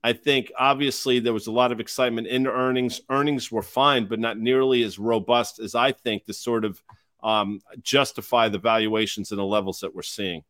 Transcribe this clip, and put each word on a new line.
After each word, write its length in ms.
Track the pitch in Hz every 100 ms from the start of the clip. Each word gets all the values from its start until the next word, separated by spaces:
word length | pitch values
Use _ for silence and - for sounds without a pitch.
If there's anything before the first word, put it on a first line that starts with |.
I 120 | 117
think 380 | 117 - 135 110 -
obviously 600 | 135 135 143 - 135 123
there 140 | 120
was 120 | 110 110
a 60 |
lot 200 | 113 123
of 80 | 113
excitement 460 | 110 - 127 113 113
in 200 | 127 131
earnings. 560 | 120 127 127 127 120 _
Earnings 400 | 135 143 139 -
were 120 | 113
fine, 440 | - - 143 135 101
but 140 | 113
not 180 | 113 107
nearly 440 | 113 131 131 123
as 160 | 113 95
robust 600 | 110 113 98 120 117 -
as 160 | 110
I 180 | 117 131
think 320 | 135 120 104 -
to 60 |
sort 320 | 101 - 117
of, 180 | 107 95 _ - _ _
um, 380 | 110 107 101 104 _ 120
justify 680 | - 135 135 - - 120 113
the 100 | 101
valuations 720 | 113 113 107 110 107 - 95
and 80 | 101
the 60 |
levels 360 | 98 104 98 92
that 140 | 92
we're 80 | 80
seeing. 400 | - - 98 82